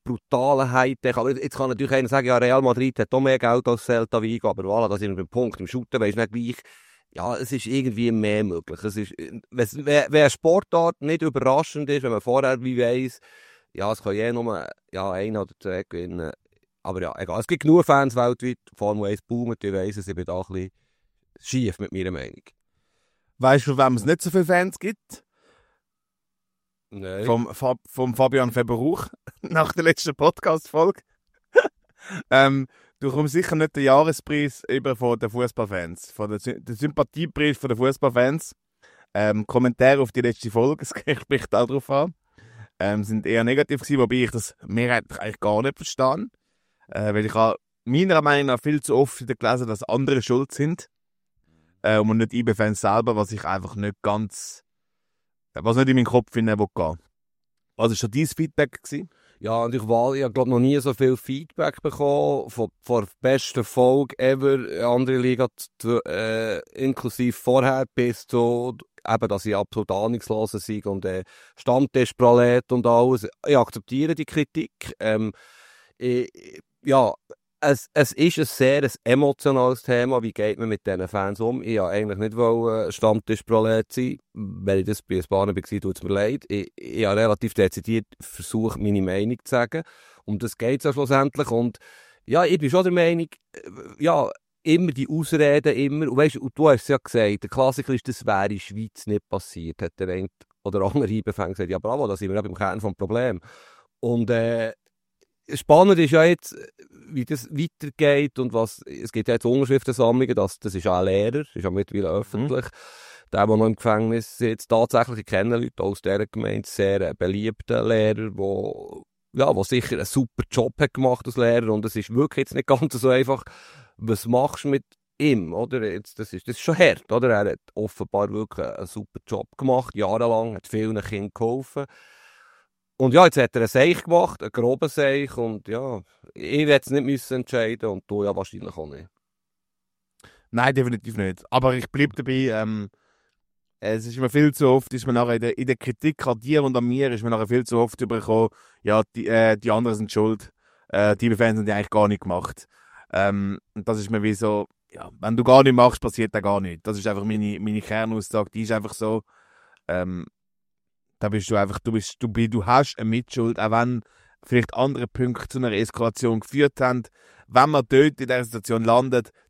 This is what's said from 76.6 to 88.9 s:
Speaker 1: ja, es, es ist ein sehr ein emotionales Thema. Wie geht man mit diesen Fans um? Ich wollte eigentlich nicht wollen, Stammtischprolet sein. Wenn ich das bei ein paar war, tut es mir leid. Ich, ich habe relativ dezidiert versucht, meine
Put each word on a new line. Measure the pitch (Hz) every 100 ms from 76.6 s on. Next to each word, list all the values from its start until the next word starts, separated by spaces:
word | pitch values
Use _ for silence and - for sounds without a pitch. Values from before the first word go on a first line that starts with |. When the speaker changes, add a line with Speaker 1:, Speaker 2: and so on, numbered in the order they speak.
| _ _ -
Speaker 1:
ja, | 135 113 - - - _ - 147
es, | 139 -
es | 151 139
ist | - 170 160
ein | 151
sehr | - 131 143
ein | 135 - 117
emotionales | 131 143 139 143 131 127 127
Thema. | - 120 123 127
Wie | 113
geht | 95 107 104
man | 113
mit | 104 -
diesen | 92 92
Fans | 104 98 101
um? | 113 127
Ich | 107 110
wollte | 92
eigentlich | 101 107 98
nicht | 107 110
wollen, | 117 117 113 110 92
Stammtischprolet | - 110 107 - 110 - 110 110 110 -
sein. | - 127 - _
Wenn | - 98 92 95 98
ich | 95
das | 104
bei | - 92
ein | -
paar | 95 101
war, |
tut | 98 - 101 95 90
es |
mir | 87
leid. | 98 107 139 -
Ich, | 104 - -
ich | - 71 104
habe | 101
relativ | 113 104 113
dezidiert | - 95 - 101 113 - _
versucht, | - - - 110 110 -
meine | 104